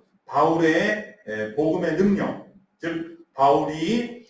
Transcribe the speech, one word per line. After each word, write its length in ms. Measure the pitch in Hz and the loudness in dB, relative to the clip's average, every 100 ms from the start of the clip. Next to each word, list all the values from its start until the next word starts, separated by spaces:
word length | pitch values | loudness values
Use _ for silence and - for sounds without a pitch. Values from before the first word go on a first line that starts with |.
| _ _ - | _ _ -4
바울의, 920 | - 156 165 165 165 208 214 - - - | 0 2 4 2 2 0 -2 -6 -16 -10
에, 280 | 107 107 143 | -8 -6 -2
복음의 420 | 156 180 175 156 | 0 0 0 2
능력, 500 | 202 196 120 - - - _ _ | 2 2 -2 -6 -14 -20 _ _
즉 460 | 165 165 - - - | -8 -8 -10 -14 -18
바울이 920 | - 139 151 151 156 170 233 - - - | 0 4 4 0 -4 -2 -2 -4 -10 -20